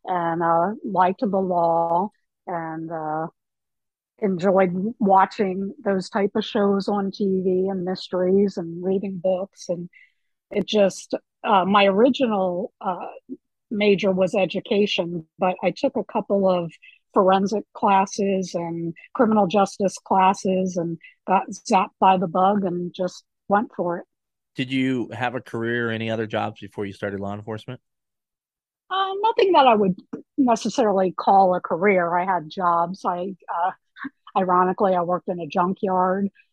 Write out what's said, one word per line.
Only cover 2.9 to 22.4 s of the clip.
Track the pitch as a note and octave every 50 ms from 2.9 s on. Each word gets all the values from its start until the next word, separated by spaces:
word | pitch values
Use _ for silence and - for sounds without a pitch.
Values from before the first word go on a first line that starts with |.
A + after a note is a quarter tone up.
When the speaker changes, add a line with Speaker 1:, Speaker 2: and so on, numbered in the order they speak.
Speaker 1:
uh, | E3+ D#3+ D#3 D3+ D#3 D#3 D#3+ D#3+ - _ _ _ _ _ _ _ _ _ _ _ _ _ _ _ _ _
enjoyed | A3 G3 F#3+ E3 E3+ G3+ F3+ F#3+ F#3+ F#3 F3 F#3 F#3+ A3 B3 -
watching | G#3+ G3 F#3+ F#3+ F#3+ F#3+ - - G#3 F#3 F#3 G3 G3 G3 C#4+ - -
those | G3+ G3 F#3 F3 -
type | - G#3 G3 G3+ -
of | A3 G#3
shows | - - G#3+ G3+ G3+ G3 G3 F#3+ -
on | G#3 G3+ G3 G3
T | - - G#3 F#3+ F#3+ F#3 F3+
V | F#3+ F#3 F#3 F#3+ G3
and | G3 F#3 F3
mysteries | F#3 F#3 - - - F#3+ F3+ F#3 F3+ F#3+ G3+ G3+ G3 -
and | G3+ E3+ E3 E3+ F3 F3
reading | F#3+ F#3+ G3 G3+ G3 F#3+ F3 D#3+
books. | F#3 F#3 F3+ G3 - _ - - -
And | F3 F3 F3 - - - - _ _ _ _ _ _ _ _ _
it | - - -
just, | - G#3+ G#3+ G3 F#3 - - - - - - - _ _ _ -
uh, | A#3+ G#3+ F#3+ F3
my | F#3+ G3+ G3+ G3+
original, | G3 F#3+ G3+ A#3+ C#4+ B3 - C4+ A3+ G#3+ G3 F#3 F3+ F3 F3 A3 - - _
uh, | - G3 F3 F3+ - - - - - - C4 - _ _ _ _ _ _
major | A3 G3+ G#3 G#3 G3+ E3 G#3+ F#3+ F#3+
was | F#3 F#3+ E3+ -
education, | G3+ F#3+ E3 - F#3 - - A3 G3+ G#3 G3 - - F3 E3+ F3 E3 D#3+ - _ -
but | G3 F#3 F#3 - -
I | F#3+ F#3
took | - - C4 -
a | A3+ G3
couple | - - A3 G3 - G3+ G3+ F#3+ F#3+
of | F3+ F3 E3+ D#3+ - _ _ - - _ _ _ _
forensic | A#3 F#3+ F#3 F#3+ F#3+ G3+ F#3+ A3 G3+ - - _
classes | - - G#3 G3 F#3+ G3 - - - G3+ G3 F#3+ F#3+ F#3 F3+ -
and | E3+ E3+ E3+ E3+ E3+ E3 E3 E3 - - _ -
criminal | - B3 A3 A3 G#3+ G3+ E3+
justice | G#3+ G3+ G3 - - - G3+ F#3 - -
classes | - - G#3 F#3+ F#3 F#3+ F#3+ - - G3 F#3 F#3 F#3+ F#3 F3 F3+
and | E3 E3+ E3 - - - _ _ _
got | - F#3 F#3+ - -
zapped | G3 - - - A3 F#3 F#3 - - _
by | G#3+ F#3+ F#3+
the | F#3+ G3 E3+
bug | E3 F#3